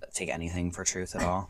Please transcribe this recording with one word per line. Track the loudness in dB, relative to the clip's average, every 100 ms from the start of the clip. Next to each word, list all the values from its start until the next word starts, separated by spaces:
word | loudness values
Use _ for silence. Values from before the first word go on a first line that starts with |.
| -6
take | -4 -2
anything | -2 0 0 0
for | 0
truth | 0 0 -2
at | 0
all. | 2 2 0